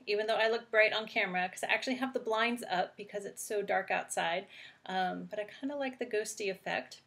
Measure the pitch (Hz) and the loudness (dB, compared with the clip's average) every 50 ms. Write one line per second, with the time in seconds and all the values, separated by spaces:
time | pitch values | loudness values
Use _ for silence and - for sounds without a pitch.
0 | - - 208 208 214 214 226 202 220 226 226 226 - - - 214 214 208 - 214 | -4 -2 0 0 2 2 4 4 4 4 4 2 0 2 6 6 6 6 6 2
1 | 220 - - 226 202 185 180 180 180 185 - - - - - 214 - 269 254 240 | -2 0 0 0 0 2 2 0 0 -2 -2 -4 0 0 0 0 2 0 0 0
2 | 262 254 254 240 - 226 220 220 226 233 240 233 233 - 185 175 185 - - - | 0 -2 -2 -4 -2 0 2 2 2 2 2 -2 -2 0 0 0 0 0 -4 -10
3 | 202 - - 208 196 - - - - - 220 208 202 202 190 190 190 - 190 175 | -14 -8 -8 -6 -6 -6 -10 -10 -6 -2 -2 -2 0 2 2 0 2 2 0 0
4 | 175 - - 190 175 165 170 190 196 - - - - - - - _ - 185 185 | 0 0 -2 0 0 2 0 -2 -4 -6 -14 -18 -18 -20 -20 -16 _ -4 0 0
5 | 185 180 185 180 180 175 208 208 208 208 - - 277 269 294 285 269 262 254 - | 2 2 0 -4 -6 -6 -6 -6 -6 -6 -8 -8 -6 -6 -4 -2 -4 -4 -4 -4
6 | 240 240 - 208 220 214 - - 214 196 185 180 - 175 170 - - - - - | -4 0 0 0 0 -2 -4 -4 -2 -4 -4 -4 -4 -2 -2 -2 -2 -4 -12 -14
7 | - | -8